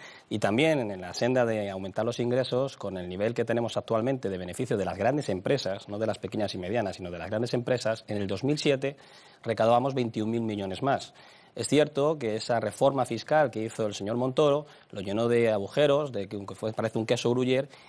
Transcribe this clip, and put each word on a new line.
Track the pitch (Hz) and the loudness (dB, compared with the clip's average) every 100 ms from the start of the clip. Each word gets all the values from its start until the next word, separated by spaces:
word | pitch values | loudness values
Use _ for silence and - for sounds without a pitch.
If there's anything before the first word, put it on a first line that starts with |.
| - - _ | -20 -20 _
Y | 110 | 0
también | 101 113 160 147 107 | 2 4 4 4 0
en | 95 | -6
la | 90 | -10
senda | - 120 127 | -2 2 2
de | 117 110 101 | 2 0 -2
aumentar | 95 95 101 110 | -6 -6 -2 -2
los | 117 | -2
ingresos, | 120 123 127 127 135 - | 0 0 0 -2 -2 -6
con | 98 95 | -8 -6
el | 90 | -6
nivel | 90 107 | -2 -2
que | 120 | 0
tenemos | 117 117 117 113 | 0 0 0 -4
actualmente | - 113 113 101 98 | -2 0 0 -2 -4
de | 92 | -4
beneficio | 92 87 123 110 | -6 -6 -2 0
de | 92 | 0
las | 90 | 0
grandes | 107 147 127 | 0 0 -2
empresas, | 95 95 139 - 101 - | -4 0 0 0 -6 -8
no | 104 | -4
de | 110 | -2
las | 101 | -2
pequeñas | 92 110 101 | -4 -2 -4
y | 95 | -4
medianas, | 90 120 101 - | -4 -2 -2 -6
sino | 90 | -10
de | 85 | -8
las | 82 | -4
grandes | 107 120 | -2 0
empresas, | 123 120 123 110 113 - | -2 0 0 0 -4 -4
en | 104 | -4
el | 98 | -2
dos | 98 | -2
mil | 131 151 | -2 2
siete | 151 135 135 151 - - - - | 2 2 0 -6 -18 -20 -20 -10
recaudábamos | 113 107 110 120 135 | -4 2 6 6 4
veintiún | 135 117 113 107 | 0 -2 -2 -2
mil | 117 | -2
millones | 113 104 98 92 | -2 -2 -4 -2
más. | 135 127 - - - - - | 0 0 -4 -18 -20 -20 -16
Es | - 113 | -8 2
cierto | 143 147 143 147 156 | 4 4 2 0 0
que | 117 110 | -2 -4
esa | - 117 | 0 0
reforma | 107 - 135 135 120 | 0 2 2 2 -2
fiscal | 113 - 156 139 | -4 2 2 2
que | 107 | 0
hizo | 110 - 107 | -6 -2 -4
el | |
señor | 98 101 120 | -2 -4 -2
Montoro | 131 127 151 143 151 - - | 0 4 4 2 -2 -18 -14
lo | 104 | -8
llenó | 95 104 117 | -4 0 2
de | 120 113 | 4 4
agujeros, | 107 98 - 147 139 147 | 2 0 2 4 4 0
de | 107 98 | -6 -6
que, | 107 | -8
aunque | 98 | -10
fue, | 95 110 | -6 -4
parece | 107 110 113 | -2 -2 -2
un | 110 | 2
queso | 120 120 | 2 4
gruyere, | 123 127 127 139 - | 4 4 2 0 -12